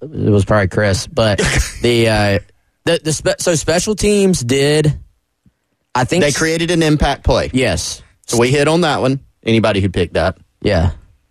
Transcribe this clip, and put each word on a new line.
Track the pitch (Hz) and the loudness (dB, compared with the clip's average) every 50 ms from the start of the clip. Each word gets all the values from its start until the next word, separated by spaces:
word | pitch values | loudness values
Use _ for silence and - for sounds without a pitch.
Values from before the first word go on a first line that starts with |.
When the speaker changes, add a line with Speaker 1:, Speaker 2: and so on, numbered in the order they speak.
Speaker 1:
it | - 156 - - 101 107 | -10 -14 -8 -4 0 2
was | 104 101 98 | 2 2 2
probably | - 107 107 98 87 | 2 2 0 0 0
Chris. | - - 107 101 95 - - - | 0 0 0 0 0 -2 -4 -6
But | - - 113 107 101 - | -2 -2 0 0 0 0
Speaker 2:
<laughs> | - - - - - - - - | 0 0 0 0 -2 -2 -4 -4
Speaker 1:
the, | - 120 120 117 113 110 | -2 0 2 2 2 2
uh, | 110 107 104 101 98 98 - - _ _ _ _ _ _ - | 2 0 0 0 0 -2 -4 -8 _ _ _ _ _ _ -4
the, | 160 170 170 - | -2 -2 -2 -2
the | 156 151 | -4 -6
spe-, | - - 180 180 - | -4 -2 -4 -4 -2
so | - 180 175 | -2 -2 -2
special | 147 - 156 160 180 - 214 214 | -2 0 -2 -2 -2 0 -2 -2
teams | - - 208 208 202 196 190 180 - | -2 0 0 2 2 2 2 2 0
did, | 123 120 135 139 139 143 147 156 151 151 139 - - - _ _ _ _ _ _ _ _ _ _ _ _ _ _ _ _ - | 0 -2 0 0 2 2 2 2 2 0 0 -2 -6 -16 _ _ _ _ _ _ _ _ _ _ _ _ _ _ _ _ -4
I | 123 127 | -2 -2
think | - 160 175 | 0 0 0
Speaker 2:
They | 185 190 | 0 0
Speaker 1:
s- | - - | 0 0
Speaker 2:
created | 160 160 160 165 170 160 | -2 -2 -2 -2 -2 0
an | 170 160 | 0 2
impact | 165 156 151 143 170 147 135 - - | 2 2 2 2 2 0 -2 -2 0
play. | - 135 101 71 65 - | 0 0 0 0 -2 -2
Speaker 1:
Yes. | 131 127 110 87 82 - - - - - _ _ _ _ | 0 0 0 -2 -2 -4 -8 -10 -12 -16 _ _ _ _
Speaker 2:
So | - - 117 | -4 0 2
we | 120 127 | 2 2
hit | 135 147 143 151 | 2 2 2 2
on | 160 175 | 2 2
that | 175 151 135 92 | 2 0 0 0
one. | 110 131 139 135 - - _ _ - | 0 -2 -2 -2 -6 -12 _ _ -2
Anybody | 113 113 113 104 110 101 98 | 0 2 2 2 2 2 0
who | 95 95 | 0 -2
picked | 85 101 87 82 - | 0 -2 -4 -2 -2
that. | 87 80 92 85 - - _ _ - | -2 -2 -2 -2 -6 -12 _ _ -6
Speaker 1:
Yeah. | - 104 101 85 85 87 - - - - _ _ _ _ | -2 0 0 2 0 0 -2 -4 -12 -20 _ _ _ _